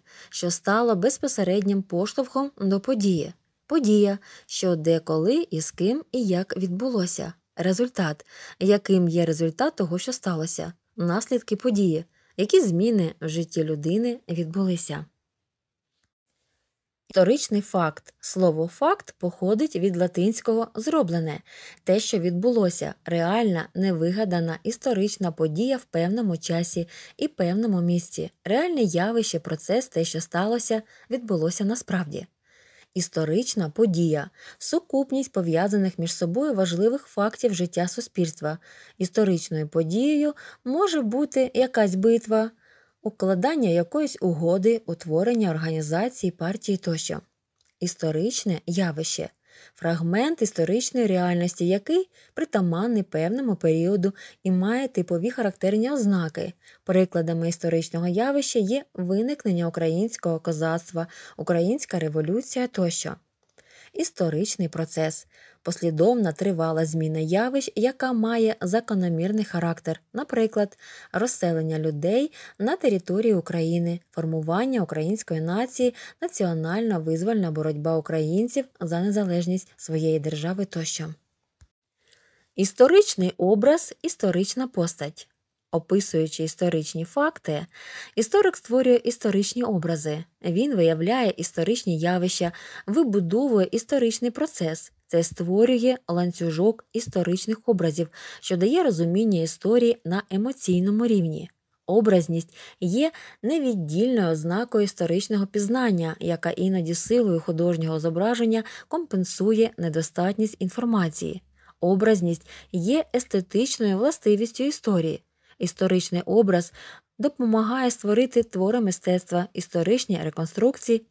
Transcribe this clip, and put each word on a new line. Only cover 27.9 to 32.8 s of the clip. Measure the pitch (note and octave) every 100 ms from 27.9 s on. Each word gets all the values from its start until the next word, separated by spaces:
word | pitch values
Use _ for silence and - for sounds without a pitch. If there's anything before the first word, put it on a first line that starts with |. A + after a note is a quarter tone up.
| F3 F3 - D#3+ -
Реальне | F3 A#3 F4+ D#4
явище, | G#3 E3+ G3 A#3 G#3+ D#3+
процес, | - D#3+ - A3 C4
те, | -
що | E3 -
сталося, | - E3+ G#3 A#3 - A3 G#3+ - _
відбулося | B3 A3+ F3+ D#3+ - G3+
насправді. | A#3+ - F3+ D3+ D3 - _ _ _ _ _